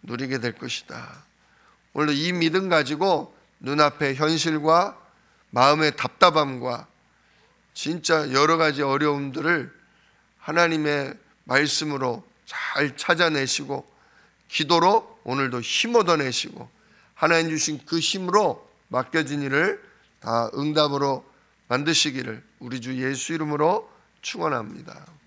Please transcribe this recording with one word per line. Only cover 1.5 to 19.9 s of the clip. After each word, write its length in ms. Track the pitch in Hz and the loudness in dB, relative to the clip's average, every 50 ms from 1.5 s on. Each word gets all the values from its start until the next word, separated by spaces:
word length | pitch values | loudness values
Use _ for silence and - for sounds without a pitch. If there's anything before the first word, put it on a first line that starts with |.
| _ _ _ _ _ _ _ _ _ | _ _ _ _ _ _ _ _ _
오늘도 200 | - 151 151 147 | -2 0 0 0
이 200 | 139 156 175 180 | 0 -2 -2 0
믿음 360 | 175 165 165 160 185 190 185 | 0 0 2 2 0 0 2
가지고 680 | 175 156 147 127 151 151 175 196 175 143 - - _ _ _ _ _ _ | 2 2 2 0 -2 -2 0 2 2 0 -2 -8 _ _ _ _ _ _
눈앞의 560 | - 127 143 151 151 143 - - 156 139 139 | -8 -4 2 4 2 2 2 0 -2 -2 0
현실과 800 | 131 151 156 165 160 143 165 156 151 147 156 160 170 185 208 - - - _ _ _ _ _ _ _ _ _ | 0 0 0 0 0 0 0 -2 0 2 4 4 4 4 0 -4 -14 -20 _ _ _ _ _ _ _ _ _
마음의 460 | - 120 127 139 147 156 156 151 143 | 2 4 6 6 6 4 2 0 0
답답함과 880 | - - 127 - _ - 180 156 156 151 139 131 123 120 127 120 117 - _ _ _ _ _ _ _ _ _ _ _ _ _ _ _ _ _ _ | -2 -6 -6 2 _ 6 6 6 4 0 0 -4 -8 -6 -6 -8 -8 -10 _ _ _ _ _ _ _ _ _ _ _ _ _ _ _ _ _ _
진짜 580 | - - 143 - - - - 170 156 147 139 127 | -8 -6 -6 -6 -4 0 0 2 2 2 2 4
여러 240 | 135 143 156 165 | 4 6 6 4
가지 260 | 160 165 156 143 139 147 | 4 4 2 2 0 0
어려움들을 920 | 139 135 143 151 151 147 143 143 139 127 151 147 160 175 156 127 - - _ _ _ _ _ _ _ _ _ _ _ _ _ | 0 0 2 2 0 0 0 -4 -6 -6 -4 -2 0 0 0 -2 -6 -14 _ _ _ _ _ _ _ _ _ _ _ _ _
하나님의 760 | - - 156 170 170 165 165 156 151 151 147 143 139 135 - - _ _ _ _ _ | -10 -2 2 2 2 4 2 0 0 0 0 0 -2 -6 -8 -14 _ _ _ _ _
말씀으로 840 | - 127 135 151 147 - - 160 151 147 135 131 127 117 107 - _ _ _ _ | 0 2 2 2 2 0 -4 -4 -4 -4 -2 -2 -2 -4 -4 -10 _ _ _ _
잘 520 | - - - - - - 139 147 143 131 | -16 -12 -10 -8 -6 -2 -2 -2 -2 -2
찾아내시고 920 | - - - 180 160 175 165 156 139 135 127 - - 147 135 139 135 - _ _ _ _ _ _ _ _ _ _ _ _ _ | -6 0 0 2 2 4 2 2 0 -2 -2 -4 -6 -6 -8 -10 -10 -10 _ _ _ _ _ _ _ _ _ _ _ _ _
기도로 720 | - - 156 139 170 165 165 185 202 226 220 - - _ _ | -6 -6 0 4 4 6 6 6 4 4 2 -2 -20 _ _
오늘도 360 | - 127 139 135 131 120 123 | -6 -2 -2 -2 -2 -2 -6
힘 340 | 113 - - - - 226 240 | -6 -4 -2 -2 -2 2 4
얻어내시고 760 | 233 202 175 170 151 143 131 117 - - - - - 120 - _ _ _ _ _ _ _ _ _ | 4 4 4 2 2 2 -2 -2 -4 -6 -8 -12 -16 -18 -18 _ _ _ _ _ _ _ _ _
하나님 360 | - - 156 170 165 165 165 | 0 2 4 4 4 2 0
주신 300 | 156 151 - - 151 139 - | -2 -2 -2 -4 -4 -6 -8
그 120 | - 165 165 | -4 -4 -2
힘으로 680 | 151 - - 196 185 180 180 214 208 165 120 - - _ _ _ _ _ - | -2 -2 -4 -4 -4 2 2 4 4 4 0 -4 -12 _ _ _ _ _ -4
맡겨진 500 | 123 127 - - 165 156 131 143 147 143 | -4 -4 -2 -2 -2 -2 -2 -4 -6 -4
일을 400 | 139 135 143 165 196 202 202 - - | -2 0 0 0 0 -2 -6 -10 -20